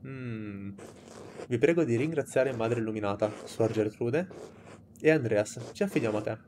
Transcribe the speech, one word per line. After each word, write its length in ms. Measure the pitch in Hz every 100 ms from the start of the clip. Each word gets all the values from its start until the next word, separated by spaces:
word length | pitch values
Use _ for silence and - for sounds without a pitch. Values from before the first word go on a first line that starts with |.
| 131
Mm. 640 | 131 123 110 107 101 98 98 - - - - - - -
Vi 100 | 123
prego 240 | 143 170
di 120 | 143 117
ringraziare 560 | 147 160 127 - 131
Madre 260 | 120 113 120
Illuminata, 520 | 110 110 104 101 107 104
Suor 280 | - - 113
Gertrude. 560 | 107 107 - 120 135 185 - - - - - - -
E 100 | 156
Andreas, 600 | 160 120 104 107 - 113
ci 100 | -
affidiamo 360 | 202 156 113 104
a 40 |
te. 160 | 107 110